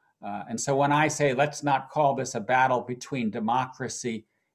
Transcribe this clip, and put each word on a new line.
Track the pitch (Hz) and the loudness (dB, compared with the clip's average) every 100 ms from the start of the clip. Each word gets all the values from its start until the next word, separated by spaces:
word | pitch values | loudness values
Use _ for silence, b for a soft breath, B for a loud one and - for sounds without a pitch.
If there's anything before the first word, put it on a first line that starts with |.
| _ _ | _ _
Uh, | 104 101 - | -10 -10 -8
and | 117 | -6
so | - 139 | -2 2
when | 143 | 4
I | 147 156 | 4 2
say, | 147 147 | 2 2
"Let's | 127 147 - | 4 0 0
not | 143 135 - | 0 0 -2
call | 156 143 | 2 2
this | 127 131 | 2 -2
a | 120 | -6
battle | 104 127 131 123 | 0 2 4 2
between | - 123 - 135 110 | -2 -10 -6 -4 -2
democracy | 110 107 123 127 - 123 - 123 113 - _ _ | -2 0 0 0 -6 -8 -6 -6 -6 -10 _ _